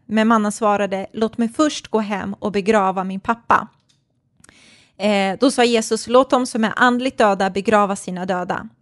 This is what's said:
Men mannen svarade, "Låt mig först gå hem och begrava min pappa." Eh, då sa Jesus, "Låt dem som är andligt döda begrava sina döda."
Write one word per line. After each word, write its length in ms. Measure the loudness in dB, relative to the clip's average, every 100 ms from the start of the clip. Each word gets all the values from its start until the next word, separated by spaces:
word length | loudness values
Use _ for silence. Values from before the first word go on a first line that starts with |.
| -4
Men 220 | 0 4
mannen 240 | 4 2
svarade, 540 | 0 0 0 -2 -4 -8
"Låt 260 | -4 -4 -2
mig 100 | -2
först 400 | 0 0 -2 -4
gå 120 | -4
hem 340 | -2 -6 -6
och 180 | -6 -4
begrava 520 | -2 0 2 0 -2
min 160 | -6 -6
pappa." 480 | -6 -4 0 0 0 _ _ _ _ _ _ _ -20 _ _ _ _ -4
Eh, 400 | 0 0 0 0
då 100 | 0
sa 140 | 2
Jesus, 420 | 2 2 0 -4 2
"Låt 220 | 2 4
dem 160 | 0 0
som 180 | -2
är 80 | -2 2
andligt 420 | 2 2 -2 2
döda 320 | 2 2 -2
begrava 460 | -2 2 2 2 -2
sina 300 | -8 -6 -4
döda." 420 | -4 -4 -6 -10 _